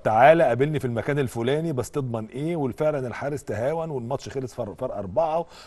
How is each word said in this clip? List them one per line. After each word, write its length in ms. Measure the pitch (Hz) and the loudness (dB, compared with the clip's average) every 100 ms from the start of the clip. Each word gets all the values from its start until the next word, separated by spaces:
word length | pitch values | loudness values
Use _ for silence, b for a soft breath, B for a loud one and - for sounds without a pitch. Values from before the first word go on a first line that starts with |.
تعالى 400 | 123 110 135 165 | 2 8 8 8
قابلني 340 | 147 120 143 147 | 6 2 0 0
في 40 | |
المكان 340 | 131 117 107 147 | -2 -4 -2 0
الفلاني، 540 | 131 117 117 147 165 | -2 -2 0 0 -2
بس 180 | 131 113 | -4 -4
تضمن 360 | 147 131 117 110 | -4 -4 -6 -6
إيه؟ 300 | 127 156 170 | -6 -4 -2
وفعلًا 500 | 135 - 151 147 123 | -2 0 0 0 -4
الحارس 380 | 104 135 147 | -6 -6 -6
تهاون 460 | - 104 127 165 165 | -6 -4 -2 -2 -4
والماتش 380 | 139 117 139 - | -6 -4 -6 -6
خلص 260 | 135 131 | -8 -8
فرق، 200 | - 110 92 | -8 -8 -6
فرق 180 | 127 104 | -8 -6
أربعة، 500 | 98 110 165 160 170 B | -4 -2 0 0 -4 B